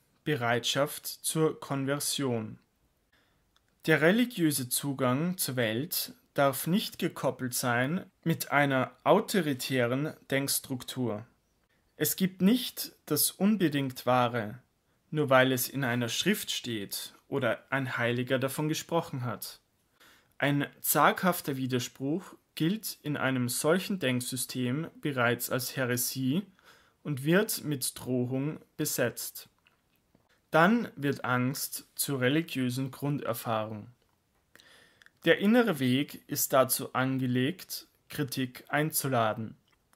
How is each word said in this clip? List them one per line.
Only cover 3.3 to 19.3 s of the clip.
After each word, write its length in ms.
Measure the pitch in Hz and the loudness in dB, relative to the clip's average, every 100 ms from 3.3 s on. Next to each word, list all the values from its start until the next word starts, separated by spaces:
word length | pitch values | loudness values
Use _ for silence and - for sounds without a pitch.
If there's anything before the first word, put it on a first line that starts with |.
| _ _ _ _ _ - | _ _ _ _ _ 2
Der 140 | 156 | 4
religiöse 680 | 156 220 240 185 160 135 123 | 6 4 2 0 0 0 -4
Zugang 680 | - 143 135 131 131 170 180 | -4 -4 0 0 0 -2 -2
zur 160 | - | -4
Welt 600 | 127 113 110 170 - - - _ | -2 -2 -2 -4 -6 -8 -12 _
darf 320 | - 139 131 - | 0 2 0 0
nicht 320 | 190 - - | 0 0 -4
gekoppelt 560 | 180 - 143 - 127 | -6 -2 -4 -2 -4
sein 500 | - 127 120 131 180 - _ | -2 0 0 0 -2 -6 _
mit 260 | 165 165 - | -2 -2 2
einer 400 | 143 143 131 123 - | 2 4 2 0 0
autoritären 1120 | 135 180 220 208 151 131 - 131 120 131 151 - - | 4 4 4 0 0 -2 0 2 2 0 -2 -8 -4
Denkstruktur. 960 | 135 139 - - 131 - - 120 104 117 _ _ _ _ _ _ - | -2 0 -2 -4 -8 -6 -4 -4 -4 -10 _ _ _ _ _ _ -2
Es 140 | 151 - | -2 0
gibt 240 | 185 - | -2 2
nicht 520 | 185 247 - - - - | 4 4 0 -8 -12 -10
das 260 | - 151 - | -2 0 0
unbedingt 760 | - 202 214 170 143 135 127 127 | 2 2 4 2 0 -2 -2 2
Wahre, 520 | 127 120 120 107 127 _ _ _ _ _ | 4 2 0 -4 -8 _ _ _ _ _
nur 180 | 156 139 | -2 6
weil 240 | 131 131 | 6 6
es 160 | 127 - | 4 -2
in 160 | 131 | -4
einer 240 | 131 120 117 | -2 0 -2
Schrift 420 | - 175 214 - | 0 0 0 -2
steht 640 | - 123 110 98 - - - - | -6 -6 -6 -6 -10 -12 -16 -6
oder 380 | 139 117 - - | 0 0 0 -2
ein 300 | 135 131 120 | -2 -2 -2
Heiliger 400 | 120 120 123 131 | 0 0 0 0
davon 320 | 135 - 151 | 0 -2 -2
gesprochen 520 | 156 - 165 165 139 | -4 -2 -2 -2 -6
hat. 380 | 120 | -6